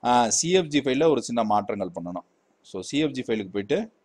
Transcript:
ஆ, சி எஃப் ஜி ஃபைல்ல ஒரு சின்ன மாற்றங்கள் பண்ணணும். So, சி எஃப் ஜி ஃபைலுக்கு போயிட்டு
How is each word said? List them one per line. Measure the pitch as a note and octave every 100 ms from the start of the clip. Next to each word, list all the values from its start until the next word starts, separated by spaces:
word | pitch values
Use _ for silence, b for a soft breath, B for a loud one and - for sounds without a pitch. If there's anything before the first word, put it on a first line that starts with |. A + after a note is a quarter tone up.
ஆ, | A#2+ B2 A#2
சி | - D#3+
எஃப் | F#3 D#3+
ஜி | D3
ஃபைல்ல | C#3 C3 D#3+
ஒரு | C3+
சின்ன | A2+ A#2
மாற்றங்கள் | G#2+ G#2 G2+ G#2 F#2 F2+
பண்ணணும். | F2 F2+ - _ _ _
So, | - F#2+
சி | F#2 C#3+
எஃப் | D#3
ஜி | B2+
ஃபைலுக்கு | A#2+ A2 G2
போயிட்டு | G2+ G2+ D#3 A3 _